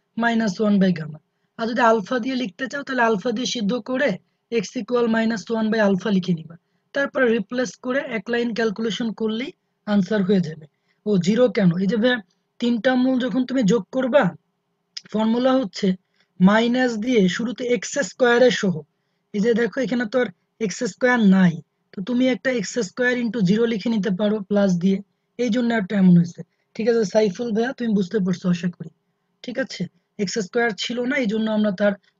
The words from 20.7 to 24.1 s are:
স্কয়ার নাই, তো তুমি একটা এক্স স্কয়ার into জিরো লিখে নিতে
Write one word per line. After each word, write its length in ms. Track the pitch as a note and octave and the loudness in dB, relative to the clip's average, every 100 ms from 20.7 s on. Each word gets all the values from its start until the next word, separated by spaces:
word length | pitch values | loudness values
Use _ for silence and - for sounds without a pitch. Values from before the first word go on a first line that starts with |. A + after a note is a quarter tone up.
| - A#3 | -4 -8
স্কয়ার 280 | - B3 B3 G3+ F#3+ | -2 0 4 4 6
নাই, 180 | F3+ D#3 - _ _ | 4 2 -8 _ _
তো 60 | - F#3+ | -12 -4
তুমি 160 | B3 B3+ | 0 0
একটা 160 | - C4 B3 | 0 -2 -2
এক্স 160 | F3 B3 F#3 | -4 -4 -6
স্কয়ার 260 | - B3 B3 | -2 -2 0
into 160 | A#3 A#3+ F3+ | -2 0 2
জিরো 160 | G#3+ A#3 | 2 2
লিখে 160 | A3+ A#3+ | 0 -2
নিতে 160 | A3+ G#3 | -2 -2